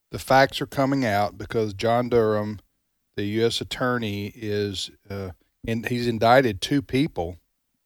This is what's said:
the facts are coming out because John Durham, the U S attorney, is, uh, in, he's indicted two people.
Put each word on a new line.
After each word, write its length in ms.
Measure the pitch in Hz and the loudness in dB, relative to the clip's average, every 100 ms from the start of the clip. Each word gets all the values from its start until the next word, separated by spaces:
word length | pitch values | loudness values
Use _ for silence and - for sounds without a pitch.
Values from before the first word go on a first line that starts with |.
| _ | _
the 80 | - | -6
facts 420 | - 131 135 - | 4 6 4 0
are 60 | 131 | -6
coming 380 | - 135 139 120 | -2 0 2 2
out 320 | 101 104 95 | 2 0 -4
because 340 | 104 117 107 | -4 -2 -2
John 360 | 98 113 120 120 | -2 0 2 2
Durham, 520 | 120 110 107 107 107 _ _ _ _ _ - | 4 4 2 -2 -8 _ _ _ _ _ -6
the 80 | |
U 220 | 101 110 117 | -4 0 0
S 140 | - | 0
attorney, 720 | - - 127 123 110 101 101 127 | -6 -4 -2 -2 -4 -6 -8 -8
is, 540 | 110 104 101 92 - - - | -4 -2 -4 -6 -10 -14 -14
uh, 220 | 98 95 - _ _ | -12 -12 -14 _ _
in, 200 | - 113 | -6 -4
he's 220 | 113 120 120 | -4 -2 -2
indicted 540 | 113 117 131 123 98 | 2 6 6 4 0
two 220 | - 143 | -2 -2
people. 560 | - 131 160 - 85 87 _ _ _ _ | -2 -2 -2 -4 -8 -10 _ _ _ _